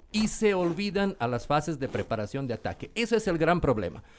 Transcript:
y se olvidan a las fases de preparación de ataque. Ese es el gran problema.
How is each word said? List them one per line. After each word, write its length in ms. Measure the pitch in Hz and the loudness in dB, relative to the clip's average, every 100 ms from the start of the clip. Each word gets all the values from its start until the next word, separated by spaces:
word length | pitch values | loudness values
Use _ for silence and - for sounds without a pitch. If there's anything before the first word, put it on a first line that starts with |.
| - | -6
y 160 | 214 220 | 0 0
se 260 | - 214 | 2 2
olvidan 640 | 190 175 165 202 190 202 - | 4 2 0 -2 0 0 0
a 100 | 117 | -2
las 200 | 120 - | -2 0
fases 320 | 147 151 143 | 0 0 -4
de 80 | 131 | -4
preparación 580 | 110 98 110 107 139 135 | -4 -4 -4 -4 -4 -4
de 60 | |
ataque. 380 | 110 98 - - | -4 -6 -8 -8
Ese 240 | - 233 226 | -4 0 2
es 100 | 214 | 2
el 120 | 170 | 2
gran 200 | 156 175 | 4 4
problema. 440 | 147 110 87 - - | 2 2 0 -6 -18